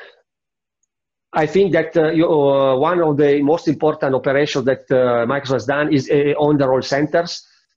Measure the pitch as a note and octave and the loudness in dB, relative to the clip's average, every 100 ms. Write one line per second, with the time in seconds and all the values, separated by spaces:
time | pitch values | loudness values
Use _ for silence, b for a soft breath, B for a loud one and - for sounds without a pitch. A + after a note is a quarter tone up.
0 | B B _ _ _ _ _ _ _ _ | B B _ _ _ _ _ _ _ _
1 | _ _ _ F3 D#3 F#3+ G3 D#3+ D#3+ E3+ | _ _ _ -4 0 2 2 0 0 0
2 | D#3 E3 E3+ D#3 C#3 C#3 C3+ C3 D#3 F3+ | 0 2 2 2 2 2 2 0 0 0
3 | D#3+ C#3+ D3 C#3+ C#3 E3 - C#3+ D3+ D3 | 0 2 2 2 2 0 -2 -2 -2 0
4 | C#3 C3 D3 C#3 D3 C#3+ B2+ C3 - C3 | -2 -2 0 0 0 -2 -2 -4 0 0
5 | B2+ A#2+ A#2 C#3 C3 C3 A2 C#3+ D3+ D3+ | 2 0 -2 -4 -4 -4 -2 -2 0 -2
6 | B2+ D3 C#3+ D3 D3 D3+ C3+ C3 B2 C#3 | 0 0 0 0 2 2 2 0 -2 -2
7 | D3+ E3+ F3 - b b b | -2 -2 -4 -8 b b b